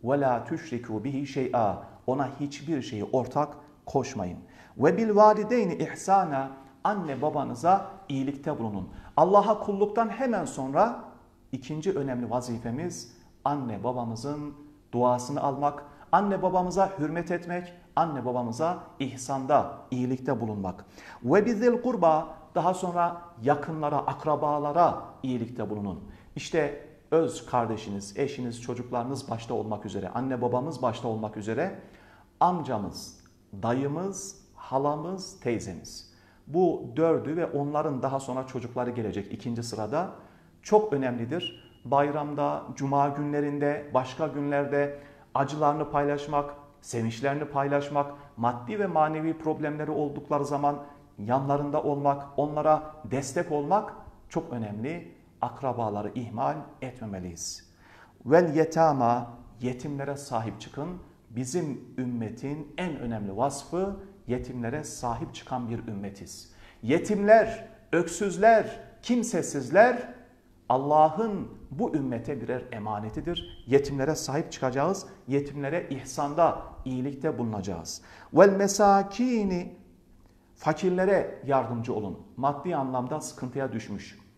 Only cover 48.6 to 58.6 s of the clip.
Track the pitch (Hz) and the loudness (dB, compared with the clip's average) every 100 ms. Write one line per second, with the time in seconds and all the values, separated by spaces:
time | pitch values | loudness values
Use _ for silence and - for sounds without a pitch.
48.6 | 120 208 196 160 156 156 160 160 156 147 | -6 -2 0 4 4 2 -2 -2 -2 -2
49.6 | 151 151 151 147 147 143 143 147 139 143 | -2 -4 -2 -2 -2 -4 -2 -2 0 0
50.6 | 143 143 - - - - 104 131 139 143 | 0 0 -8 -18 -20 -10 0 2 2 0
51.6 | 143 147 - 143 143 143 - - 147 151 | 2 0 0 2 2 2 -2 -2 0 2
52.6 | 151 156 - - 101 131 143 175 170 147 | 4 4 2 -14 -4 -4 -2 -4 0 -2
53.6 | 147 202 214 - - - - 170 160 123 | 2 2 0 -12 -18 -20 -6 -6 -4 -6
54.6 | 107 101 123 170 - - - - 123 - | -6 -6 -6 -6 -12 -20 -20 -6 -6 -2
55.6 | 131 117 110 101 104 127 113 107 139 151 | -4 -2 -2 -2 -4 -6 -6 -2 -2 -2
56.6 | 139 - 131 120 110 98 90 82 - - | -8 -12 -12 -10 -10 -8 -8 -10 -10 -12
57.6 | - - - - - - - 156 170 151 | -18 -20 -20 -20 -20 -14 6 6 6 4